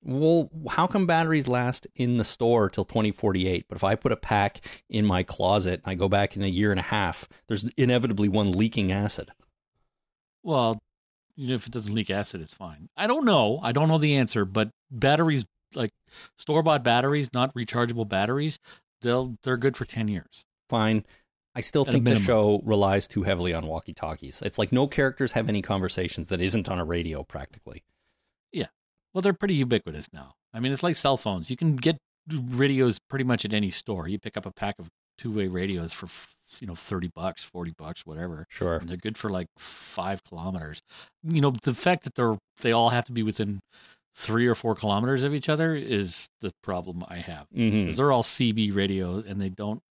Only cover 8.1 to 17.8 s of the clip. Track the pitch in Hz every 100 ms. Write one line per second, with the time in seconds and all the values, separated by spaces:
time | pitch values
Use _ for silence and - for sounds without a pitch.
8.1 | 101 104 98 101 92 113 113 95 95 104
9.1 | - - - _ _ _ _ _ _ _
10.1 | _ _ _ 196 147 117 107 _ _ _
11.1 | _ _ - 131 127 110 120 104 110 104
12.1 | 98 101 95 78 - 90 76 78 - 208
13.1 | 277 262 175 107 131 151 120 156 160 151
14.1 | 143 120 117 98 101 107 _ _ 123 135
15.1 | 151 165 143 107 _ _ - 113 _ _
16.1 | - - _ - 151 165 147 120 117 135
17.1 | 147 135 123 131 127 113 123